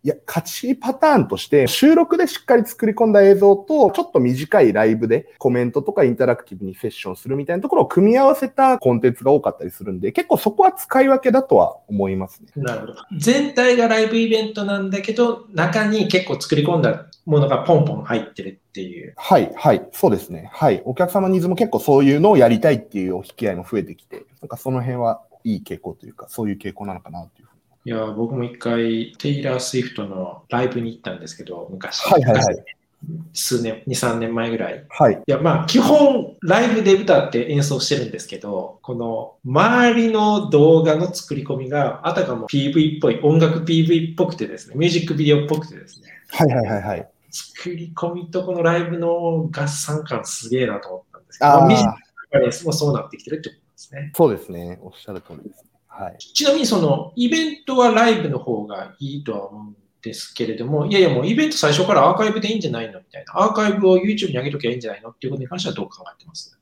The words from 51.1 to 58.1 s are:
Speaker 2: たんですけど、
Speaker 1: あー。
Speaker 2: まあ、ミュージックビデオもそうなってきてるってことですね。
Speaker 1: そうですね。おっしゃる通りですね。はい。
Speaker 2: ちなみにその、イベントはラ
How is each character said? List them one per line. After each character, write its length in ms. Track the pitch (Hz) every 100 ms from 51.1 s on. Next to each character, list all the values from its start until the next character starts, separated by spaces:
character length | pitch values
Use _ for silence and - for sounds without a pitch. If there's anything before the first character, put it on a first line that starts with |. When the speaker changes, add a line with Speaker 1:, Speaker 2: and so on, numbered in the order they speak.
Speaker 2:
た 60 | -
ん 40 |
で 80 | _
す 60 | -
け 60 |
ど、 60 | 143
Speaker 1:
あ 60 | 143
ー。 20 |
Speaker 2:
ま 40 | 139
あ、 20 |
ミ 60 |
ュ 20 | -
ー 40 |
ジ 40 | 208
ッ 60 |
ク 60 | - _ - -
ビ 180 | - -
デ 60 | -
オ 20 | 165
も 60 |
そ 180 | - 147
う 40 |
な 80 | 113
っ 80 | -
て 60 | -
き 60 |
て 80 | -
る 60 | 156
っ 40 |
て 80 | -
こ 40 |
と 60 | _
で 60 | _ _
す 180 | -
ね。 180 | 135 147 -
Speaker 1:
そ 100 | 156
う 100 | 98
で 20 |
す 100 | -
ね。 320 | 87 87 90
お 60 | 92
っ 40 | -
し 100 | -
ゃ 40 |
る 80 | 92
通 140 | _
り 140 | 80 -
で 60 |
す 80 | _
ね。 80 | _ _ _
は 220 | - 92
い。 80 | -
Speaker 2:
ち 260 | - -
な 80 | 277
み 80 | 311
に 60 | 269
そ 120 | 202
の、 340 | 156 139 - 240
イ 140 | 240
ベ 220 | 320 320
ン 120 | 294
ト 100 | - 262
は 120 | 240
ラ 200 | 220 233